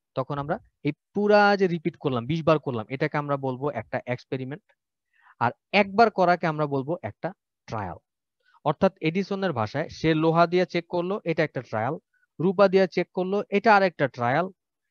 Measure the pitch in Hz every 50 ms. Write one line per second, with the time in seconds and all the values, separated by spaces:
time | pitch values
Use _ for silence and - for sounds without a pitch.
0 | _ _ _ 160 170 - 147 143 139 147 175 - - _ _ _ - 143 151 -
1 | _ _ - 202 208 208 208 208 208 202 202 190 196 175 170 170 - 170 - -
2 | - 151 131 120 117 127 160 165 151 165 160 151 - 143 123 113 107 - 131 131
3 | 156 147 - 151 147 143 143 139 135 131 127 123 139 147 - 113 - _ - 123
4 | - 127 123 - - _ 139 127 127 127 147 151 _ _ _ _ _ _ _ _
5 | _ _ _ _ _ _ _ - 120 120 - _ _ _ - 196 208 196 190 208
6 | 233 214 - - 180 175 175 175 - 165 151 151 151 143 139 139 127 139 131 -
7 | - 107 - _ - 165 196 _ _ _ _ _ _ - 117 110 98 90 80 -
8 | _ _ _ _ _ _ _ _ _ _ _ _ - 143 156 - 190 190 190 _
9 | 160 156 165 196 190 - 202 190 196 185 156 - - 131 - 139 160 - 101 -
10 | - 160 160 156 160 165 160 170 170 170 175 180 180 - - 175 - - - 175
11 | 170 180 196 220 - 170 160 170 156 147 - 139 120 - - 107 110 127 160 185
12 | - _ _ _ _ _ _ - 151 190 185 190 202 190 180 190 190 175 - 180
13 | 175 - - 190 185 185 196 208 - - 202 202 - 226 208 202 190 185 - -
14 | 147 127 - 127 120 117 131 156 180 190 - _ _ _ _ _ _ _